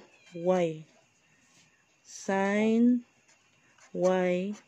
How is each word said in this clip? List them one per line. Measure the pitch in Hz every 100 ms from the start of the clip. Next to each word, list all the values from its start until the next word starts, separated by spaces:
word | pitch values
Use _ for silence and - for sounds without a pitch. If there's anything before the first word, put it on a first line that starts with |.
| - _ _ 175
Y | 175 185 170 156 160 _ _ _ _ _ _ _ _ _ _ _
sine | - - - 196 196 208 220 226 240 247 - _ _ _ _ _ _ _ _
Y | 180 180 185 180 180 196 208